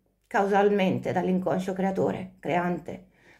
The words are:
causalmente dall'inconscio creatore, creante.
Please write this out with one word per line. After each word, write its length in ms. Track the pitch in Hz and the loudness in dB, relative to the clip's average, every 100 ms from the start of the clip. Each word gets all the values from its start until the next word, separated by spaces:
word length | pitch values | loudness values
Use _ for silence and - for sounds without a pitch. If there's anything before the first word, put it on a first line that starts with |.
| _ _ _ | _ _ _
causalmente 840 | 226 196 202 202 202 185 123 - | 0 2 4 4 4 2 0 -2
dall'inconscio 600 | 185 180 185 180 156 185 | -2 0 0 0 -2 -4
creatore, 600 | 185 190 190 135 - - - | -2 -2 0 -2 -2 -8 -12
creante. 640 | - 170 175 170 - - - _ _ | -4 -2 -2 -4 -8 -14 -16 _ _